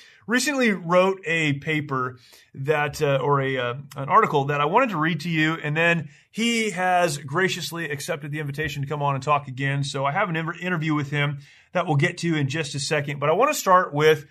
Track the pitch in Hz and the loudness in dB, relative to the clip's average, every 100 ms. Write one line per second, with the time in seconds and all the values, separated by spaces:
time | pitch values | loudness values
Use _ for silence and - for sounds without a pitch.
0 | - - - 240 262 269 240 190 170 180 | -20 -16 -2 0 0 2 2 0 2 4
1 | 190 190 156 165 156 143 151 156 143 131 | 4 2 -2 0 0 0 -2 -2 -2 -2
2 | 127 123 _ - _ - 135 151 147 147 | -4 -8 _ -20 _ -8 -2 0 0 0
3 | 151 139 143 139 135 131 120 123 - 139 | 0 2 2 2 2 -2 -2 -6 -10 -10
4 | 139 190 214 147 139 143 147 202 269 175 | 2 4 4 2 0 0 2 2 2 0
5 | 156 165 175 160 156 165 156 151 170 170 | -2 -2 -2 0 2 0 -2 2 2 2
6 | 143 - _ - 233 233 220 175 185 180 | -2 -14 _ -2 0 0 0 -2 2 2
7 | 175 143 135 151 185 180 151 170 160 143 | 2 0 -4 0 0 -2 -8 -6 -6 -6
8 | - 165 147 147 147 139 156 147 135 151 | -6 -8 -6 -6 -6 -4 -6 -4 -6 -2
9 | 143 139 - 147 143 127 139 139 139 139 | -2 -2 0 0 -2 -6 -4 -2 -4 -2
10 | 135 160 208 160 160 170 180 175 139 147 | -2 0 -2 -2 -4 -6 -4 -2 0 -2
11 | 143 147 147 143 - - _ 180 175 147 | -2 -2 -2 -4 -12 -20 _ -2 0 2
12 | 175 175 170 156 139 151 151 139 139 151 | 2 0 -2 0 0 -2 -4 -6 -2 -2
13 | 143 143 147 170 277 285 196 180 180 143 | -2 -2 0 2 2 2 4 4 4 4
14 | 156 151 - | 4 4 0